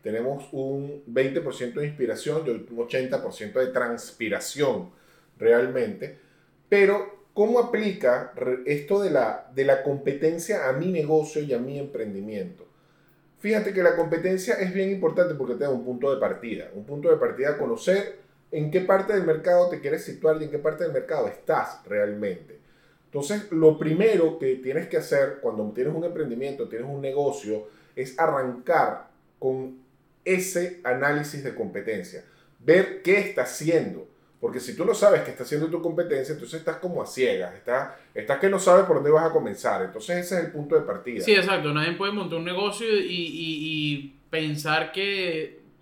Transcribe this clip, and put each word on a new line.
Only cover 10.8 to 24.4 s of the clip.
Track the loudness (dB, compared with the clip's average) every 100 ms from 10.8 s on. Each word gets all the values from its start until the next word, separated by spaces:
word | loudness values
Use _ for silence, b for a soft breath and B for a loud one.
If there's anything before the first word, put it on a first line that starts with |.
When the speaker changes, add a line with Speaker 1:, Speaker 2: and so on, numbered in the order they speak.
| 0
Speaker 1:
negocio | 0 2 2 2 -4
y | -2
a | -4
mi | -4 -8
emprendimiento? | -8 -8 -8 -8 -8 -8 -8 -12 -20 b b b b b b _
Fíjate | 0 0 0
que | 4
la | 4
competencia | 4 0 0 0 -2 0
es | -2 0
bien | 0 0
importante | 0 0 2 2
porque | 2 -4
te | -2
da | -2
un | -2
punto | -4 -2 -2
de | 0
partida, | -2 -2 -8 -10 -10
un | -14 -12
punto | -2 4
de | 4
partida | 4 0 -2
a | 0
conocer | -2 -2 2 2 0 -10 B B _
en | -4 0
qué | 0
parte | 4 4 4
del | 0
mercado | 2 0 4 6 4
te | 2
quieres | -4 -4
situar | -6 0 2 2
y |
en | 0
qué | -2
parte | -2 -2
del | -2
mercado | -2 -2 -2 -2
estás | -4 0 0 0 -8 -6
realmente. | -2 0 0 -4 -6 -12 -20 b b b b
Entonces, | b -6 -4 -4 -2
lo | 6 8 6
primero | 0 4 4 6 2
que | 2